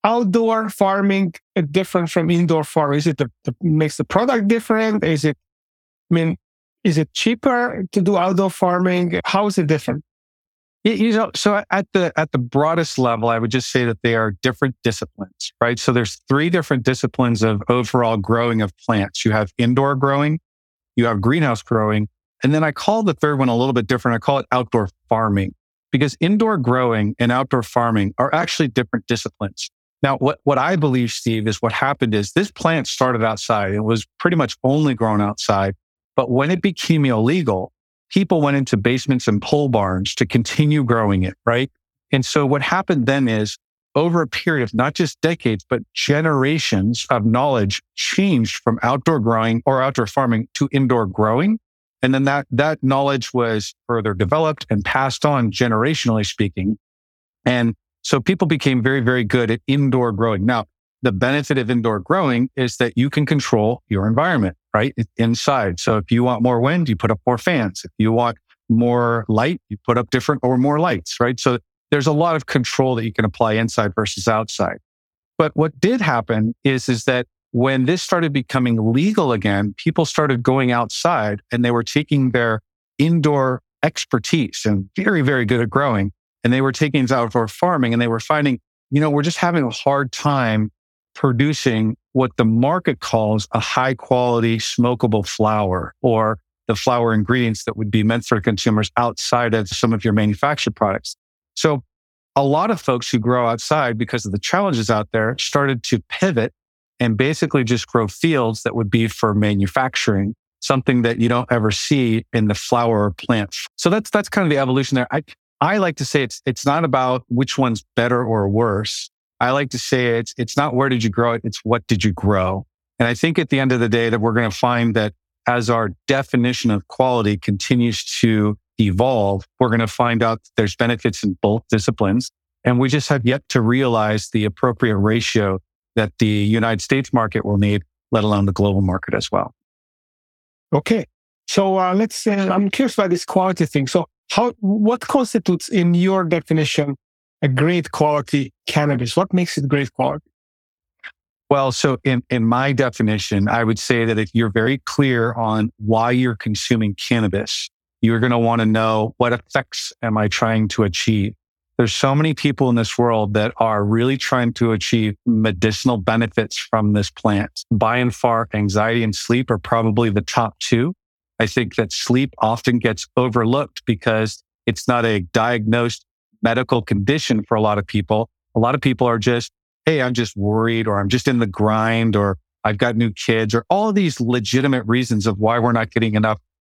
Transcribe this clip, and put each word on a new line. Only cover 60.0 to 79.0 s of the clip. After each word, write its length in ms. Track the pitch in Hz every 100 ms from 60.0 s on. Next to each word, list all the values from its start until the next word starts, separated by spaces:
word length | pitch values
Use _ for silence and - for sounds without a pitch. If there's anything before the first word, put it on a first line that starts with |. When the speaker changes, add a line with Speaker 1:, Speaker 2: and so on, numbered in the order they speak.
| 120
Speaker 2:
growing. 340 | 104 113 101 107
Now, 200 | 120 - _ _ _
the 100 | 127
benefit 460 | 95 123 143 139 135
of 140 | 113
indoor 280 | 120 113 107
growing 520 | 90 180 156 120 127 -
is 220 | 123 -
that 160 | 120 117
you 140 | 139
can 160 | 151 143
control 560 | 151 - 113 107 123 -
your 180 | 101 104
environment, 500 | 113 170 151 95 - _
right? 220 | 107 127 -
I-, 60 | 110 -
inside. 600 | 113 117 - 135 101 87
So 180 | - 107
if 140 | -
you 120 | 117
want 200 | 123 117
more 160 | 120 120
wind, 300 | 131 175 151
you 60 | 101
put 140 | 110
up 120 | 107 -
more 140 | 120
fans. 420 | - 160 104 92
If 80 | - -
you 140 | 110
want 260 | 113 120 113 _ _ -
more 560 | 113 120 120 120 117 107
light, 320 | 110 131 185 -
you 80 | 104
put 140 | - 120
up 140 | 117
different 300 | 127 - 143
or 140 | 123 127
more 200 | 135 147
lights, 400 | 175 104 - -
right? 200 | 120 123
So 180 | 135 117 - _ -
there's 180 | 147 139
a 60 |
lot 220 | 151 170 156
of 100 | -
control 480 | 139 120 - 131 120
that 100 | 113
you 80 |
can 120 | - 110
apply 280 | - 113
inside 420 | 107 113 - 104 92
versus 320 | 104 - 98
outside. 500 | 110 110 - 90 - _ _ _ _ _ -
But 160 | 156 -
what 240 | 156 135
did 220 | 190 247
happen 520 | 165 120 110 110 110 -
is, 240 | 139 131 -
is 180 | 120 -
that 200 | 127 123 _ _ 120
when 300 | 131 135 127
this 180 | 180
started 300 | - 180 165
becoming 580 | 143 - 131 123 113 110
legal 400 | 123